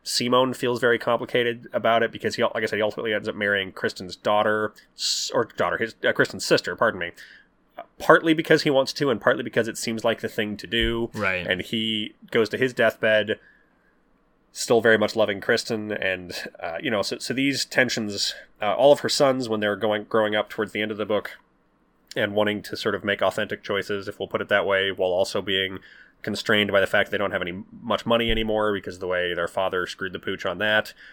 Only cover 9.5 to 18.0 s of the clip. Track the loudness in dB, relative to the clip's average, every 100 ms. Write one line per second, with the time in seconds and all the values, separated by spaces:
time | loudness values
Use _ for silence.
9.5 | -2 -2 -2 -6 -2 -2 -2 -4 -4 -4
10.5 | -6 -4 -2 0 0 -4 -2 -2 -2 -2
11.5 | -4 -4 -4 -4 -4 -6 -12 -4 0 0
12.5 | 0 -2 2 2 2 2 2 2 -4 _
13.5 | _ _ _ _ _ _ _ _ _ _
14.5 | -8 2 4 6 6 4 2 0 0 0
15.5 | 0 0 -6 -4 -4 -4 -4 -6 -10 -12
16.5 | -10 -10 -6 -2 -2 -2 -6 -6 -2 0
17.5 | -2 -2 0 2 0